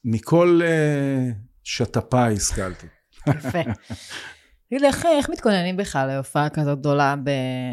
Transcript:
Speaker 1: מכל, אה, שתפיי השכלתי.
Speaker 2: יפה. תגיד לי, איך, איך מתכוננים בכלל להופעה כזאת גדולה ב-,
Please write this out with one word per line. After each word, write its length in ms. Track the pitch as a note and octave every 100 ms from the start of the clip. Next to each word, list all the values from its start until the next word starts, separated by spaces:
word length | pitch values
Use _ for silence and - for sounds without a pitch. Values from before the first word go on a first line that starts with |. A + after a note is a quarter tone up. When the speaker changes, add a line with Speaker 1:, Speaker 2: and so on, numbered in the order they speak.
Speaker 1:
מכל, 560 | A#2+ A2+ - E3 F3 E3+
אה, 640 | E3+ D#3+ D3+ C#3+ C#3 C3+ B2+ G#2 A#2 _
שתפיי 720 | - - A#2+ B2+ - B2+ A#2+
השכלתי. 520 | G#2 - - F#2+ F2 E2 _ _ - D3+
Speaker 2:
יפה. 360 | D3+ B3+ F3+ A#2+ G#2 - A#2 - - - - _ _ _
תגיד 120 | C4
לי, 60 | C#4
איך, 200 | - E4+
איך 240 | D4 C#4
מתכוננים 460 | E4+ A3+ G3 F3 F#3
בכלל 320 | G3+ C#3+ C3+
להופעה 400 | C#3 C3 D3+ D3
כזאת 300 | D3+ C#3+ C#3+
גדולה 360 | D3 C#3+ C#3 C#3+
ב-, 60 | C3+ C#3 B2+ B2+ B2+